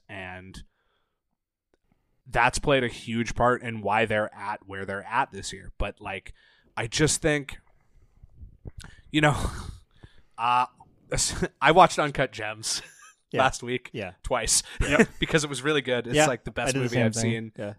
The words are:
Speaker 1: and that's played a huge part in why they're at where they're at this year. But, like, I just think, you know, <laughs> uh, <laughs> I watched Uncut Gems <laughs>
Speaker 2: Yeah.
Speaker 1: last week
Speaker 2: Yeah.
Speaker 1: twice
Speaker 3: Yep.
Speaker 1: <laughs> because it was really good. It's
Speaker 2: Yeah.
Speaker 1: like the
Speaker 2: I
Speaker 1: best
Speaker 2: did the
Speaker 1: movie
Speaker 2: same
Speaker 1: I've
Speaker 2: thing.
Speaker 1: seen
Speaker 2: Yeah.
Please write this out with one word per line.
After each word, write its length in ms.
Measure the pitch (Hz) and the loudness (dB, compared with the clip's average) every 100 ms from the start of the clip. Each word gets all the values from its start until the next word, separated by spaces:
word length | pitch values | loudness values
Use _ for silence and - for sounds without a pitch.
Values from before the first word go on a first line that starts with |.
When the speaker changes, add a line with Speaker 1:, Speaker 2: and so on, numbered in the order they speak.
| - | -16
Speaker 1:
and 520 | 101 92 90 92 92 - _ _ _ _ _ _ _ _ _ _ _ _ _ _ _ - | -14 -12 -14 -16 -18 -20 _ _ _ _ _ _ _ _ _ _ _ _ _ _ _ -4
that's 320 | 123 123 - | 2 2 2
played 260 | - 135 | 2 2
a 40 | 123 | 2
huge 460 | - - 113 113 | -4 -4 -2 -2
part 280 | - 123 123 | 2 2 2
in 180 | 123 113 | -2 -6
why 240 | 101 107 | 0 2
they're 280 | 113 107 107 | 2 2 -2
at 260 | 104 101 107 98 | -4 -8 -8 -10
where 180 | 98 | -10
they're 200 | 98 98 | -8 -8
at 280 | 95 117 135 | -4 -2 -2
this 200 | 196 92 | -6 -12
year. 200 | 95 90 - | -12 -10 -6
But, 220 | 104 - | -6 -8
like, 320 | 101 98 - - _ _ _ - | -10 -10 -12 -20 _ _ _ -8
I 100 | 113 | -4
just 340 | - 151 - | 2 2 2
think, 360 | 160 147 139 - _ _ _ _ - _ - - - - - - - - - | 0 0 -4 -14 _ _ _ _ -20 _ -20 -20 -20 -20 -18 -16 -18 -20 -6
you 100 | 151 | 2
know, 160 | 151 123 - - - - - | 4 4 -2 -6 -12 -16 -20
<laughs> 480 | _ - - - - | _ -20 -20 -20 -4
uh, 280 | 117 123 127 - - _ _ | 2 2 0 -6 -20 _ _
<laughs> 500 | 131 - - 180 - | -2 -2 -2 -6 2
I 120 | 139 | 6
watched 260 | 165 170 - | 8 8 6
Uncut 340 | 151 135 131 | -2 0 -4
Gems 500 | - 107 107 113 - - | -4 -10 -8 -6 -6 -8
<laughs> 60 | - - - _ | -18 -20 -20 _
Speaker 2:
Yeah. 100 | 131 | 2
Speaker 1:
last 200 | 131 - | 2 2
week 280 | 120 123 - | -4 -6 -6
Speaker 2:
Yeah. 200 | 127 95 - | -10 -10 -10
Speaker 1:
twice 400 | - 127 113 - - - | -4 -2 2 0 0 -2
Speaker 3:
Yep. 280 | - 143 - | 2 4 4
Speaker 1:
<laughs> 40 | - | 0
because 240 | 160 160 | -2 0
it 60 | 147 | -2
was 120 | 135 | -4
really 200 | 139 151 | -2 0
good. 260 | 131 123 117 | 0 -2 0
It's 80 | 147 | 2
Speaker 2:
Yeah. 100 | 151 | 2
Speaker 1:
like 160 | 120 | 2
the 80 | - | -6
Speaker 2:
I 40 | |
Speaker 1:
best 180 | 117 123 | -4 -2
Speaker 2:
did 80 | 131 | 0
the 20 | |
Speaker 1:
movie 120 | 123 120 | 0 2
Speaker 2:
same 100 | 117 | 2
Speaker 1:
I've 80 | |
Speaker 2:
thing. 80 | 110 | 2
Speaker 1:
seen 300 | 113 113 113 - | -2 -2 -6 -10
Speaker 2:
Yeah. 180 | 104 | -10